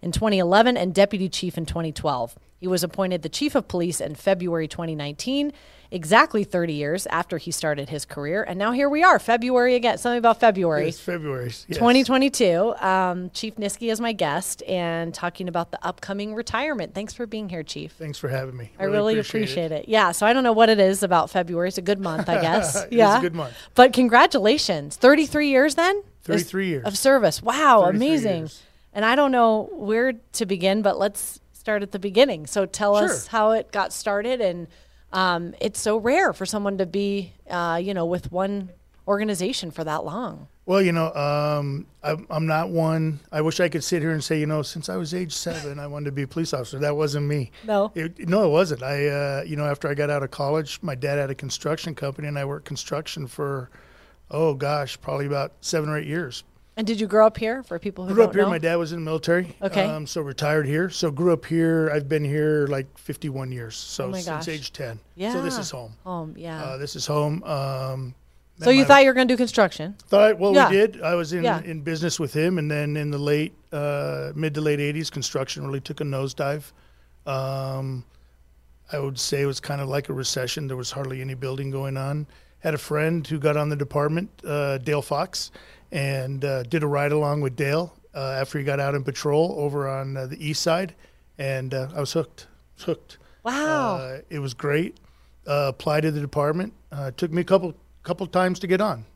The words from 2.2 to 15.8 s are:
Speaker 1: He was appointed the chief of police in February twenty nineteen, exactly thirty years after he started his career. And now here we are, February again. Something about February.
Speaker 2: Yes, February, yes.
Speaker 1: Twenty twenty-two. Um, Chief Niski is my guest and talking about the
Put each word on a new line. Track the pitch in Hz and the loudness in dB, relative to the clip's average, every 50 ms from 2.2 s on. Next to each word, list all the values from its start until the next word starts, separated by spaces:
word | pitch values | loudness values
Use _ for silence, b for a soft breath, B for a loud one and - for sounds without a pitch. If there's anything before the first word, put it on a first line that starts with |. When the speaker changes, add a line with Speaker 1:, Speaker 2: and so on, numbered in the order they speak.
| 117 117 - - _ _ _ _ | -4 -6 -8 -16 _ _ _ _
Speaker 1:
He | - 185 | -4 -2
was | 185 175 180 | 0 0 -2
appointed | 170 - - 196 185 185 170 151 | -4 -2 -2 -2 -2 -2 -4 -4
the | 165 | -6
chief | - - 277 294 - | -4 -2 -2 0 0
of | 277 - - | 0 -2 0
police | - 180 175 180 165 - | -2 -2 -2 0 -2 -4
in | 160 - 156 | -6 -8 -8
February | - - 196 196 180 180 175 170 165 160 | -4 0 0 2 2 0 -2 -2 -2 -2
twenty | 147 - - 170 165 160 | -4 -6 -8 -6 -6 -6
nineteen, | 151 143 143 151 - - 247 262 285 294 294 277 b b b b b b b - | -6 -6 -8 -8 -6 -4 -2 0 0 0 -2 -4 b b b b b b b -10
exactly | 185 160 156 196 226 294 320 - 220 202 | -8 0 6 8 8 8 6 2 -2 -2
thirty | - - 180 170 170 156 | 0 0 -2 -2 0 -2
years | 147 147 143 160 190 - - | -4 -2 -2 -2 -4 -4 -2
after | - 165 175 - - 160 | -2 -2 -2 -2 -6 -8
he | - 175 151 | -6 -6 -6
started | - - 156 151 143 139 - | -4 -2 -2 -2 -2 -4 -6
his | 160 147 - | -6 -8 -8
career. | _ - - 143 147 165 202 220 | _ -10 -8 -6 -4 -2 -4 -4
And | - 180 185 | -4 -4 -2
now | 202 220 247 | -2 0 2
here | 247 277 285 | 2 2 2
we | 285 302 339 | 4 6 6
are, | 370 330 214 | 8 6 6
February | - - 233 240 226 247 254 247 240 247 254 | 6 2 2 2 2 2 4 4 4 4 4
again. | 247 233 240 - - | 4 2 2 0 2
Something | - 240 240 240 | 0 -2 0 4
about | 226 233 226 226 | 6 4 6 8
February. | - 226 202 185 185 170 156 147 151 | 6 4 6 4 2 2 2 2 0
Speaker 2:
Yes, | 165 165 - | -2 -4 -6
February, | - - 175 175 151 151 135 117 123 120 117 - - - | -6 -6 -6 -4 -4 -4 -4 -4 -6 -8 -8 -10 -8 -6
yes. | 175 - | -2 2
Speaker 1:
Twenty | 233 240 247 262 262 | 4 6 6 6 4
twenty-two. | - 262 254 269 277 262 - 247 185 170 165 196 233 - - | 4 4 4 4 2 2 4 4 4 4 4 2 2 0 0
Um, | - 190 190 190 185 180 180 180 180 180 | 2 2 2 4 2 0 -2 -4 -6 -8
Chief | _ - - 220 220 | _ -8 -8 -8 -8
Niski | - 208 196 - - 233 233 220 | -6 -6 -6 -6 -4 -2 -2 -2
is | 220 | 0
my | 233 233 226 | -2 -4 0
guest | 196 180 151 143 170 185 - - - - | 0 0 0 0 -2 -4 -6 -8 -8 -6
and | - 185 180 175 170 165 165 170 170 165 | -4 -2 -2 0 -2 -2 -2 -4 -4 -6
talking | - - 175 170 - 185 | -6 -6 -6 -6 -6 -8
about | 180 165 175 170 - | -4 -4 -4 -4 -4
the | - - | -8 -8